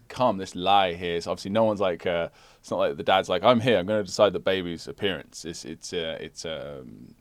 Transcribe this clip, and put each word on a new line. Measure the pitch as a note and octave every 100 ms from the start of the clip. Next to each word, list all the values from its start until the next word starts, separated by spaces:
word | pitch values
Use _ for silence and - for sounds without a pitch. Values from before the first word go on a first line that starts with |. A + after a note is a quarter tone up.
| -
come, | - B2+ F#2+
this | F#2+ F2
来 | F#2 G2+ F#2+ E2+
here, | F2+ E2+
is | E2+
obviously | F#2 G2
no | G#2+
one's | A2 G2+
like, | F#2+ E2+ F#2
uh, | E2+ E2+ _ - _
it's | -
not | F2+
like | F#2 C#2+
the |
dad's | F2+ F#2+ F#2
like, | F#2
"I'm | A#2+ A#2+
here, | B2 G#2
I'm | F2+
gonna | G#2+
decide | F#2+ - G#2
the | F2+
baby's | G2+ F#2+ F2 E2 -
appearance." | - G2+ D#2+ - -
It's, | D#2+ E2+
it's, | - E2 -
uh, | F2+ D#2+ D#2+
it's, | D#2 -
um, | E2+ D2+ C#2 C#2 B1 G#1+ A#1+ -